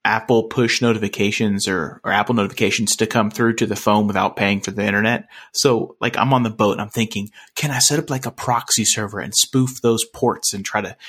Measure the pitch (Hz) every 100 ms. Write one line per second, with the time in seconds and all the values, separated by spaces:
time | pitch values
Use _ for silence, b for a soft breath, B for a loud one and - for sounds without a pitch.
0 | 104 110 - 117 110 - 117 - 120 107
1 | 101 - 101 - 107 98 101 92 76 -
2 | - 101 104 117 98 - 101 - 104 -
3 | 110 120 104 - 117 113 104 98 - 104
4 | 104 98 98 - 101 101 98 95 104 101
5 | 110 120 B B B - 139 117 - -
6 | 120 - 131 131 117 107 104 - 107 -
7 | 110 101 101 B B - 151 127 - 147
8 | - 131 - - - 120 - - 104 -
9 | 101 101 101 - - 135 127 131 120 113
10 | - - 120 117 - 101 98 110 95 B